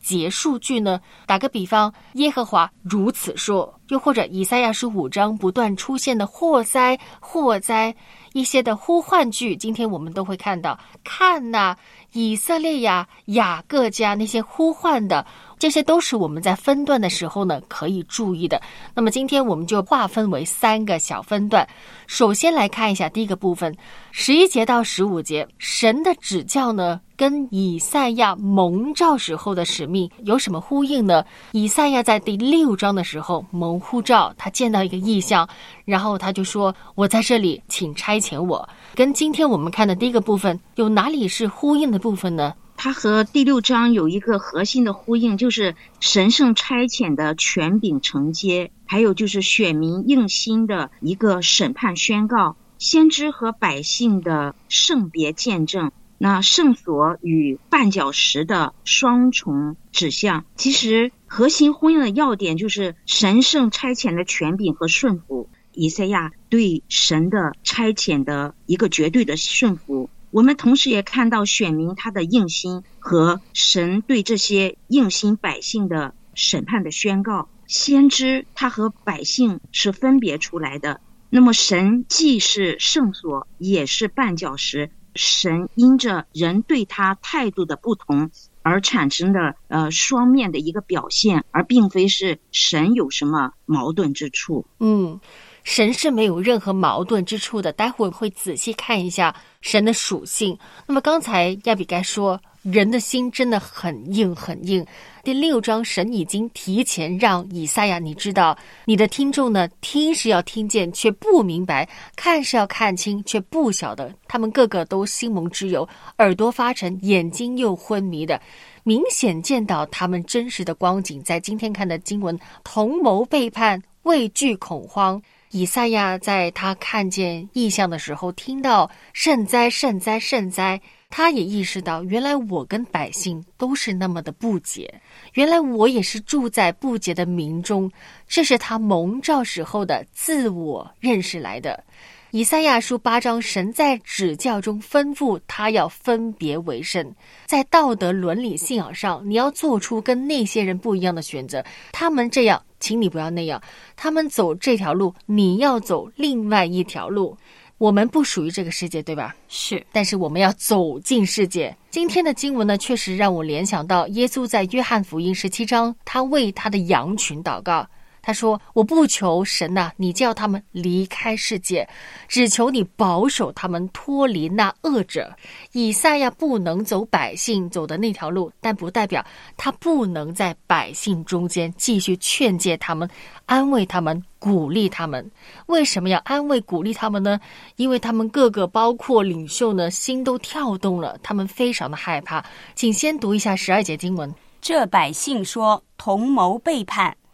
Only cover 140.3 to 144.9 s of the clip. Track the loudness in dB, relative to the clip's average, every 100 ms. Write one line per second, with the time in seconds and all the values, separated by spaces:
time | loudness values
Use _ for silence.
140.3 | 0 -2 -2 -6 -8 -10 _ 0 0 -2
141.3 | -6 -10 -8 -8 -10 -12 -20 -20 -20 _
142.3 | -2 0 2 4 2 0 -2 0 0 0
143.3 | -2 -4 -4 -4 0 0 0 -4 -4 -2
144.3 | -2 -2 -2 -4 -6 -2